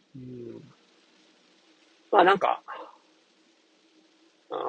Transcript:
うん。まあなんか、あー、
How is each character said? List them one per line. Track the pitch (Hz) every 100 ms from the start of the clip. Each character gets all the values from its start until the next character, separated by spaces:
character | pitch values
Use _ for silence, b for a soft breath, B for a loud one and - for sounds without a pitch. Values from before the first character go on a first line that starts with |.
| _ 135
う |
ん。 | 127 123 120 113 123 - _ _ _ _ _ _ _ _ _ _ _ _ _
ま | -
あ |
な | 180
ん | 196
か、 | - - - B B B B _ _ _ _ _ _ _ _ _ _ _ _ _ _
あ |
ー、 | -